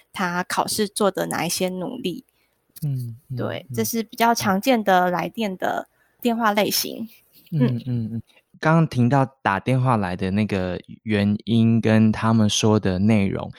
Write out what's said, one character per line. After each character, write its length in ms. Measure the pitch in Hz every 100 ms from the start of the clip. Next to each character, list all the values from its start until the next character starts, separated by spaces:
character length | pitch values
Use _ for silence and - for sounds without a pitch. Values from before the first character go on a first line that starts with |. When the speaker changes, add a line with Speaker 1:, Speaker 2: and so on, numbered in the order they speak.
| _
Speaker 1:
他 320 | - 180 180
考 240 | - - -
试 220 | - 202
做 200 | - 202
的 180 | 170 170
哪 180 | - 185
一 40 |
些 200 | - 185
努 260 | 185 175 -
力。 300 | 180 - - _ _ _ _ -
Speaker 2:
嗯， 320 | 147 131 120 113 _
嗯， 80 | 127
Speaker 1:
对， 280 | - - -
Speaker 2:
嗯。 40 | 123
Speaker 1:
这 80 |
是 200 | 220 226
比 140 | 220 -
较 160 | 233
常 260 | 233 214 190
见 240 | 269 240
的 260 | 202 180 180
来 200 | 175 175
电 260 | - 208 185
的 300 | - - - _ _ _
电 140 | 240 226
话 160 | 220
类 180 | 208 196
型。 380 | - - - 226 - _ _ _
Speaker 2:
嗯， 100 | 156
Speaker 1:
嗯。 220 | 123 120 127
Speaker 2:
嗯， 240 | 120 110
嗯。 80 | 113 - _ _ _
刚 160 | 156 165
刚 120 | 160
听 220 | 123 120
到 160 | 139 131 -
打 180 | 104 98
电 200 | 123 127
话 180 | 131 113
来 180 | 92 90
的 160 | 95
那 140 | 101 104
个 340 | 98 90 87 - -
原 320 | 113 104 101 104
因 360 | - 113 113 113
跟 280 | 110 110 110
他 240 | 107 113
们 160 | 113 104
说 300 | - 110 107
的 180 | 101 92
内 280 | 104 110 98
容， 240 | 85 -